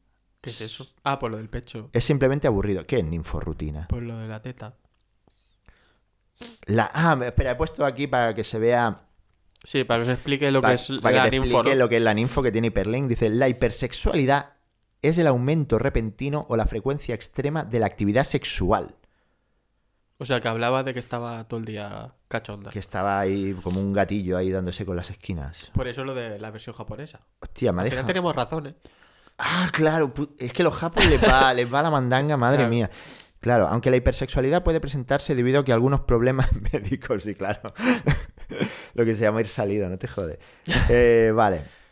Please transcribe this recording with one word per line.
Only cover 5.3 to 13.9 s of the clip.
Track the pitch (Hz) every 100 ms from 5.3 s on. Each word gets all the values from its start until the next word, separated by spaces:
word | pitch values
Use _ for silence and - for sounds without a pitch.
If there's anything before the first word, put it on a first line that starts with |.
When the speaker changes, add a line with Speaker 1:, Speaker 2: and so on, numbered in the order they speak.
| _ _ _ _ _ _ _ _ _ _ - 240 - -
Speaker 2:
La, | 110 110
ah, | 147 170 139
me-, | 123
espera, | - 131
he | 123
puesto | 156 - 143
aquí | 127 143
para | 127 117 107
que |
se | 104 110
vea | 113 120 117 95 _ _ _ _ _ -
Speaker 1:
Sí, | - 139 123
para | 117
que | 120
se |
explique | 123 - 135 143
lo | 135
Speaker 2:
pa-, | 117
Speaker 1:
que | 123
es | - 135
Speaker 2:
para | 113 127
Speaker 1:
la |
Speaker 2:
que | 127
te | 131
Speaker 1:
ninfo, | 127 120
Speaker 2:
explique | 113 135
Speaker 1:
¿no? | 120
Speaker 2:
lo |
que | 117
es |
la | 113
ninfo | 104 120 147
que | 127
tiene | 110 113
Hiperlink. | 101 95 123 135
Dice, | 113 113
"La | 117 135
hipersexualidad | 123 117 - 123